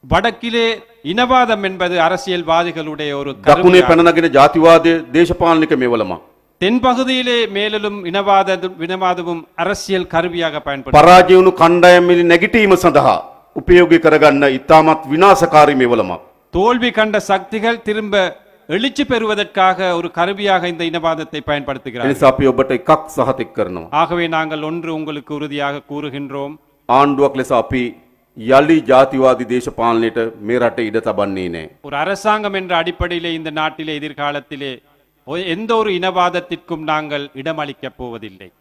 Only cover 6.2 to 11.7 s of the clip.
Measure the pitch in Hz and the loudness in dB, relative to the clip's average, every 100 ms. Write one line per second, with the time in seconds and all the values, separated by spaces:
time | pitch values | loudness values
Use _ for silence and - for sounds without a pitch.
6.2 | _ _ _ _ 185 247 254 247 254 254 | _ _ _ _ -2 0 0 0 -2 -2
7.2 | 247 240 220 196 214 214 208 202 175 190 | -2 -2 -2 -4 -4 -4 -6 -8 -6 -4
8.2 | 202 196 190 185 185 185 165 185 185 175 | 0 2 2 -4 -6 -10 -8 -4 -2 -4
9.2 | 170 170 - - 170 202 - 190 180 165 | -6 -8 -10 -8 -6 -6 -4 -6 -4 -4
10.2 | 175 170 165 147 147 139 135 147 160 180 | -4 -4 -6 -6 -8 -10 2 6 8 8
11.2 | 180 185 185 180 165 | 8 6 6 4 4